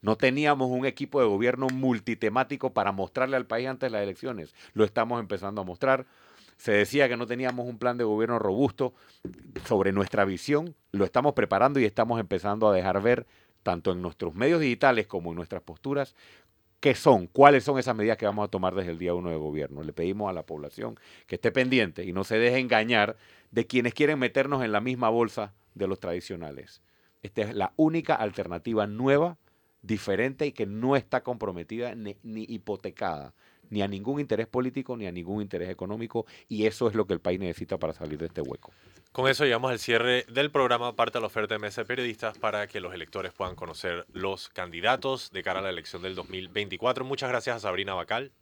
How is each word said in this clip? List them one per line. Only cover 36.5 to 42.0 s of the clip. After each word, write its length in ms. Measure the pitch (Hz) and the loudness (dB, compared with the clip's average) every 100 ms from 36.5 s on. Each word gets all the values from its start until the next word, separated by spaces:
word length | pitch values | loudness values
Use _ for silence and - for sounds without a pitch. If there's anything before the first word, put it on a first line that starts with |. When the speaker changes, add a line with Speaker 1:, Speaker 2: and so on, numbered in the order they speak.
| 107 107 | 0 0
Speaker 1:
eso 220 | 107 117 | 2 0
es 60 | 110 | 0
lo 100 | 101 | 0
que 80 | |
el 60 | 87 | 0
país 180 | - 92 | -2 -2
necesita 400 | 92 85 85 90 | -4 -8 -6 -4
para 140 | 80 | -4
salir 260 | 80 80 76 | -6 -10 -8
de 80 | 82 | -8
este 140 | - | -8
hueco. 320 | 67 64 - _ _ _ _ | -8 -10 -14 _ _ _ _
Speaker 2:
Con 160 | - 131 | 0 2
eso 160 | 131 | 4
llegamos 260 | 147 117 131 | 2 2 0
al 80 | 117 | -4
cierre 460 | - 117 120 123 117 | 2 2 4 2 0
del 220 | 120 147 | -2 0
programa. 440 | 147 127 120 120 113 | 2 4 2 0 0
Parte 220 | 117 120 | 0 0
de 20 | |
la 80 | 110 | -4
oferta 260 | 110 107 | -4 -2
de 60 | 110 | -4
Mesa 220 | 107 101 | -6 -8
de 40 | 107 | -6
Periodistas 500 | 127 | -4